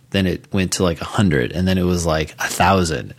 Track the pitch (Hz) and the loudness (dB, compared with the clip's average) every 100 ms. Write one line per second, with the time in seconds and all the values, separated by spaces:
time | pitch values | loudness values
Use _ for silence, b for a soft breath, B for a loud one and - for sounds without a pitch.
0 | _ 98 95 87 - 101 92 - 92 82 | _ -2 0 -2 -4 -2 -2 0 0 -2
1 | - - 101 71 60 80 92 92 90 90 | -4 0 2 2 0 0 0 2 2 0
2 | 82 80 78 - - - 90 98 85 71 | 0 0 -2 -6 -6 0 2 4 2 -2
3 | - | -8